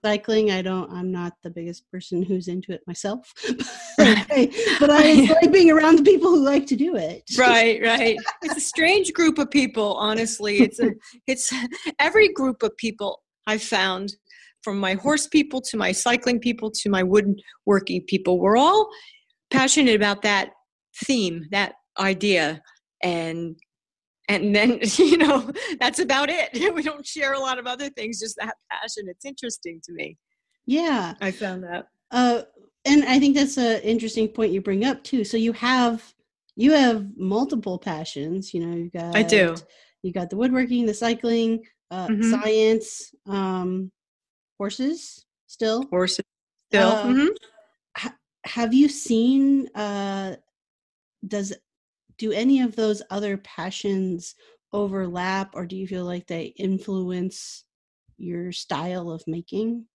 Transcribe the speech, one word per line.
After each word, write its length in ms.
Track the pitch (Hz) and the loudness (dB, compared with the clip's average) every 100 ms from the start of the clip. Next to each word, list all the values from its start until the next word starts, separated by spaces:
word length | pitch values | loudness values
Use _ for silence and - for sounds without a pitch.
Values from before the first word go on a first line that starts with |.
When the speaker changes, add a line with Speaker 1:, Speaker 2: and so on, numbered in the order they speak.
Speaker 1:
cycling. 460 | 214 208 208 220 214 | 0 -2 0 2 2
I 100 | 190 | 0
don't, 280 | 185 185 175 | -2 -4 -6
I'm 200 | 180 185 | -8 -6
not 220 | 185 175 _ | -6 -8 _
the 80 | 175 | -16
biggest 400 | 170 170 175 _ | -12 -12 -14 _
person 320 | 185 - 175 | -16 -6 -4
who's 260 | 185 190 180 | -2 -4 -4
into 240 | 175 185 | -8 -8
it 100 | 175 - | -12 -12
myself. 460 | 175 196 233 - - | -10 -8 -8 -12 -8
<laughs> 100 | 320 247 - - - - | -6 -6 -8 -14 -8 6
But 80 | - | 6
Speaker 2:
Right. 200 | 214 - | 6 2
Speaker 1:
I, 460 | 285 - 427 453 - | 2 2 2 -2 4
but 80 | 294 | 6
I 220 | 294 302 | 8 8
Speaker 2:
<laughs> 300 | 311 240 320 | 8 8 6
Speaker 1:
like 100 | 339 | 6
being 180 | 381 330 | 8 8
around 280 | 311 311 330 | 8 6 8
the 40 | |
people 280 | 294 370 359 | 8 6 6
who 120 | 339 | 4
like 240 | 277 285 277 | 4 2 0
to 80 | 240 | -2
do 200 | 311 269 | 0 -2
it. 260 | 160 180 - 247 | -4 -8 -6 2
Speaker 2:
Right, 460 | 254 233 226 220 | 6 6 4 2
right. 340 | 226 233 226 220 - - | 0 2 2 0 -6 -8
It's 160 | 320 285 | -8 -6
a 40 | |
strange 520 | - - 320 403 349 | -6 0 4 4 2
group 240 | 330 330 311 | 2 2 2
of 120 | 277 | 2
people, 420 | 285 254 226 208 | 2 2 0 -2
honestly. 680 | - 214 214 226 - 208 202 | -2 -2 -2 -2 -4 -2 4
It's 180 | 233 - | 4 4
a, 120 | 233 208 - | -2 -2 -16
Speaker 1:
<laughs> 160 | 247 - | -12 -6
Speaker 2:
it's 260 | 262 - 254 247 294 320 - | -4 -4 -4 -6 -8 -10 -2
every 340 | 302 427 415 | 2 6 4
group 300 | - 262 247 | 4 -2 -2
of 120 | 220 - | -6 -4
people 420 | 226 220 202 - _ _ - | -8 -6 -8 -10 _ _ -6
I've 160 | 214 | -6
found, 520 | 214 208 190 185 202 - _ - - _ | -2 0 0 -2 -8 -12 _ -20 -20 _
from 160 | - 202 | -8 -4
my 160 | 190 | -2
horse 320 | 190 277 302 - | -2 0 0 2
people 340 | 311 294 262 | 0 0 -4
to 140 | 254 220 | -6 -4
my 160 | 185 | -2
cycling 460 | 196 240 247 247 247 | -2 0 0 0 -2
people 320 | 233 233 220 | -2 -4 -6
to 180 | 220 208 | -6 -2
my 140 | 190 | 0
woodworking 1000 | 185 208 202 202 - _ - 196 190 180 - | 2 2 2 -4 -8 _ 0 0 0 -8 -4
people. 320 | 190 190 180 | -2 0 2
We're 160 | 185 226 | 4 4
all 320 | 302 415 427 - - _ _ _ _ | 4 4 0 -6 -20 _ _ _ _
passionate 460 | 262 262 294 262 214 | 0 2 4 4 4
about 260 | 208 202 | 2 0
that 280 | 208 202 - _ _ _ _ - | 0 -2 -2 _ _ _ _ -14
theme, 420 | - 254 185 165 156 | -2 0 0 -4 -6
that 240 | 196 196 - _ - | -4 -4 -8 _ -4
idea, 640 | 190 190 208 180 151 156 _ _ _ _ | -2 0 0 2 0 -4 _ _ _ _
and 540 | 180 170 165 165 170 160 _ _ _ _ _ _ - | -4 -4 -6 -8 -10 -12 _ _ _ _ _ _ -4
and 240 | 202 208 | -2 2
then, 240 | 208 226 233 226 | 2 2 2 -2
<laughs> 80 | - | 2
you 220 | 330 330 | 4 6
know, 320 | 302 277 226 392 480 302 | 4 2 -2 -10 -10 -2
that's 180 | 254 302 | -2 -2
about 300 | 349 269 285 | -2 0 0
it. 180 | 339 285 | -4 -6
<laughs> 200 | 247 370 | -2 -2
We 80 | 339 | -2
don't 220 | 302 294 | -8 -10
share 280 | 285 311 277 | -14 -6 -4
a 40 | 269 | -4
lot 180 | 262 254 | -6 -6
of 80 | 247 | -8
other 240 | 247 277 | -10 -10
things, 300 | - 220 214 | -10 -10 -10
just 160 | 220 214 | -12 -10
that 160 | 214 - _ | -12 -12 _
passion. 360 | - 220 - 196 | -12 -10 -12 -14
It's 160 | 180 | -14
interesting 560 | 277 269 240 - 170 165 | -18 -12 -12 -12 -14 -16
to 80 | 165 | -18
me. 240 | 165 151 160 _ _ _ _ - | -14 -14 -16 _ _ _ _ -2
Speaker 1:
Yeah. 480 | 285 330 247 175 - | -2 0 -2 -4 -6
Speaker 2:
I 120 | 196 | -8
found 320 | 190 202 185 | -6 -8 -10
that. 240 | 175 175 - _ _ | -10 -12 -14 _ _
Speaker 1:
Uh, 300 | 240 247 233 - _ _ _ | 0 2 0 -4 _ _ _
and 200 | 269 294 | 4 4
I 140 | 277 262 | 6 4
think 160 | 277 | 4
that's 220 | 277 277 - | 4 2 2
an 220 | 240 220 | 0 0
interesting 460 | 214 226 226 226 220 | 0 -2 -2 -2 -2
point 240 | 220 220 | 0 -2
you 80 | 190 | 0
bring 240 | 190 196 | -2 0
up 180 | 247 269 | 0 -4
too. 220 | - 262 | -4 -4
So 120 | 202 226 | -2 0
you 160 | 226 | 0
have, 600 | 226 240 254 240 226 - _ _ _ _ | 0 0 2 2 -2 -10 _ _ _ _
you 160 | - 254 | 2 4
have 340 | 311 254 220 196 - | 6 4 2 -4 -6
multiple 600 | 190 208 277 247 196 180 | -2 -2 0 -2 -4 -6
passions, 760 | - 156 165 143 151 185 190 | -8 -8 -10 -10 -6 -8 -6
you 100 | 175 | -8
know, 120 | 170 170 | -6 -6
you've 160 | 170 | -8
got 240 | 175 170 175 | -10 -4 -2
Speaker 2:
I 60 | |
do. 320 | 220 214 170 170 - _ _ _ | 2 4 2 -2 -14 _ _ _
Speaker 1:
you 100 | 185 | -8
got 180 | 185 175 | -8 -6
the 60 | 190 | -2
woodworking, 500 | 254 254 240 247 233 | -2 0 0 -2 -2
the 80 | |
cycling, 680 | 208 233 233 233 233 226 226 226 _ _ | -2 -4 -2 -2 0 0 -4 -8 _ _
uh, 160 | 180 185 | -10 -4
Speaker 2:
Mm-hmm. 220 | 208 226 | 0 0
Speaker 1:
science, 840 | 240 214 220 220 220 - - - _ 196 | 0 0 2 4 2 -2 -16 -18 _ -8
um, 640 | 196 190 185 180 185 190 _ _ _ _ _ _ _ | -4 -2 -4 -4 -6 -8 _ _ _ _ _ _ _
horses 680 | 202 202 262 339 - - _ _ _ | -8 -4 -4 -4 -12 -20 _ _ _
still. 380 | - 220 226 269 | -6 -2 -2 -2
Speaker 2:
Horses 340 | 180 180 - - _ _ _ _ | -2 -2 -4 -10 _ _ _ _
still. 180 | 202 208 | 4 4
Speaker 1:
Uh, 160 | 220 247 | 2 2
Speaker 2:
Mm-hmm. 220 | 262 311 427 _ _ _ _ _ - | 2 2 -2 _ _ _ _ _ -14
Speaker 1:
ha-, 180 | 233 _ _ _ - | -14 _ _ _ -10
have 260 | 233 233 | -4 2
you 160 | 254 285 | 4 4
seen, 800 | - - 226 240 269 277 277 254 | 2 -2 2 4 4 4 2 0
uh, 640 | - 208 202 196 196 190 131 _ _ _ _ _ _ _ _ 196 | -8 -6 -4 -4 -6 -8 -12 _ _ _ _ _ _ _ _ -8
does, 260 | 208 196 - _ _ _ _ _ _ | -8 -8 -12 _ _ _ _ _ _
do 140 | 220 | -4
any 280 | 196 247 269 | 0 2 2
of 160 | 247 208 | 2 0
those 260 | 220 208 - | -2 -2 -6
other 260 | 196 208 196 | -6 -4 -6
passions 960 | - - 175 - 202 196 190 170 - - _ _ _ | -10 -12 -10 -8 -4 -4 -4 -6 -12 -20 _ _ _
overlap, 800 | 208 202 196 185 175 185 190 196 | -6 -4 -4 -6 -6 -4 -4 -6
or 100 | - 175 | -10 -12
do 80 | 190 | -10
you 100 | 190 | -10
feel 180 | 185 | -8
like 220 | 175 175 - | -8 -10 -8
they 260 | 170 - - | -10 -10 -6
influence 1080 | 196 190 202 190 180 180 185 - - - _ _ _ _ _ _ | -4 -4 -4 -6 -4 -6 -8 -10 -18 -20 _ _ _ _ _ _
your 340 | 180 170 180 | -12 -10 -10
style 580 | 180 - 160 170 180 170 | -12 -8 -8 -6 -8 -10
of 120 | 165 - | -12 -10
making? 600 | 165 165 190 226 233 226 | -12 -8 -6 -6 -8 -12